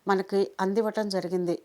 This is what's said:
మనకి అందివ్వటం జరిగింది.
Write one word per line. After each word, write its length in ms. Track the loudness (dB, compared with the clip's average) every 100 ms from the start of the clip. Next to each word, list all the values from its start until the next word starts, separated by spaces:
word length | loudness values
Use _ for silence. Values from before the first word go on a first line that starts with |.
| 0
మనకి 420 | 0 2 0 0 0
అందివ్వటం 480 | 0 2 0 0 -2
జరిగింది. 540 | -2 -2 -2 0 -2